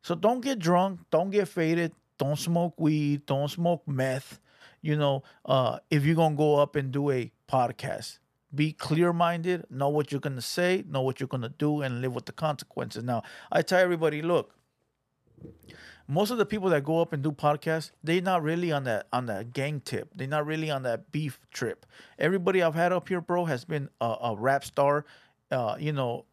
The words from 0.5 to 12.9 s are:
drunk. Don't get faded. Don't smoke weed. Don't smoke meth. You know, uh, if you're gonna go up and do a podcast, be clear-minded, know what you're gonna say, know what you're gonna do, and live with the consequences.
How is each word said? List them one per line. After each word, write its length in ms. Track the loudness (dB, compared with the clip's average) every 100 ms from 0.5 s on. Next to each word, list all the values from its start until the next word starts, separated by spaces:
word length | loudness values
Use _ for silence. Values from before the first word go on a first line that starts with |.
| -2
drunk. 400 | 4 4 2 -4 0
Don't 220 | 0 2
get 160 | 0 0
faded. 460 | 0 2 2 0 -4 _ _
Don't 200 | -2 0
smoke 420 | 0 0 0 0
weed. 460 | 2 4 2 -2 -2
Don't 240 | -2 -2
smoke 380 | 0 0 0 -2
meth. 520 | -2 -2 -2 -8 -20 _ _ -20 _
You 160 | -2 2
know, 260 | 2 0 -4 _ 2
uh, 340 | 2 2 -2 _
if 160 | 2 4
you're 100 | 4
gonna 200 | 4 4
go 220 | 4 4
up 180 | 4 0
and 160 | -2
do 200 | -2 0
a 200 | -2 -4 _ _
podcast, 720 | 0 0 -2 -8 -8 -10 -18 _ _ _
be 200 | -2 -2
clear-minded, 960 | -2 -2 2 2 4 0 0 -2 -2 -4
know 180 | -2 0
what 240 | 0 -2
you're 100 | -4
gonna 200 | -4 -6
say, 420 | -6 0 2 0 -2
know 140 | -2
what 200 | -2 -2
you're 60 | -6
gonna 220 | -4 -6
do, 320 | -2 0 0
and 200 | -2 -2
live 120 | -4
with 120 | -4 -10
the 80 |
consequences. 680 | -6 -4 -4 -8 -8 -8